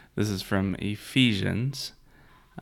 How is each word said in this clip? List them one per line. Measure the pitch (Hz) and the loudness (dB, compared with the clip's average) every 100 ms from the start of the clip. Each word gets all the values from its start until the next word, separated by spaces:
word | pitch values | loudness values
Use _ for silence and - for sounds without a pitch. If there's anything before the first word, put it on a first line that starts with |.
| - - | -10 -2
This | 104 | 0
is | 95 | -2
from | - 98 98 - | 0 0 0 -2
Ephesians, | 101 104 - 135 127 98 101 92 131 - - - - - - - - - | -4 -6 -2 4 4 4 0 0 -2 -4 -10 -12 -20 -20 -20 -20 -20 -12